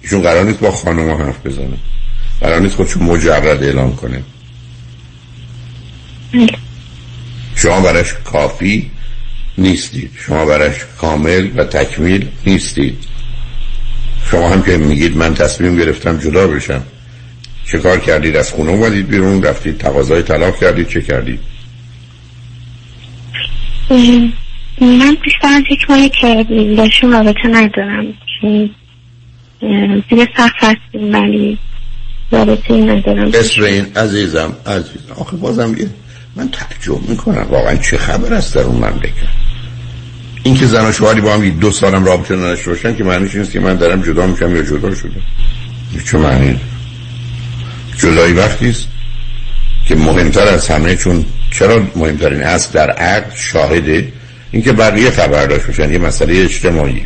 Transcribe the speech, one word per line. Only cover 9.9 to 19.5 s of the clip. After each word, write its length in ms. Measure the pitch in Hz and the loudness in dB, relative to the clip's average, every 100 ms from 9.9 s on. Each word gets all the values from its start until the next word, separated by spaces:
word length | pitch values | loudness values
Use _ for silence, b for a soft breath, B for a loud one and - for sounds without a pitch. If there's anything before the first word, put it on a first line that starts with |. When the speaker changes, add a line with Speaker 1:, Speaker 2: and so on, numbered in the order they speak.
| 127 67 - - | -10 -10 -12 -4
Speaker 1:
شما 200 | 76 78 | -2 2
براش 280 | 76 73 67 - - | 2 0 -2 -12 -6
کامل 500 | 80 76 78 90 98 123 | -2 0 2 0 0 -2
و 80 | |
تکمیل 600 | - 76 67 - 85 98 92 - - | -2 0 -2 -2 0 0 -2 -4 0
نیستید. 520 | 92 - - 67 65 - - - - - - - - - - - - - | 0 0 -2 -4 -4 -8 -6 -6 -6 -4 -4 -2 -2 0 0 0 0 2
شما 180 | 85 85 | 2 2
هم 140 | 95 | 2
که 140 | 92 87 | 2 2
میگید 400 | 76 73 82 76 | 2 2 0 0
من 180 | 82 | 0
تصمیم 420 | 73 76 - 87 87 | 2 0 0 0 2
گرفتم 420 | 80 73 85 80 | 0 0 -2 -2
جدا 280 | 76 82 95 | 0 2 2
بشم، 360 | 73 - 67 65 - B B B B B - - | 0 -4 -6 -8 -18 B B B B B -10 -6
چه 60 | - | 0
کار 200 | 90 92 | 2 2
کردید؟ 380 | - 78 80 76 | 2 0 2 0
از 140 | - | -2
خونه 200 | - 78 | -2 0
اومدید 380 | 98 113 101 95 | 2 2 0 0
بیرون، 340 | 101 95 98 | 0 2 2
رفتید 360 | 80 | 0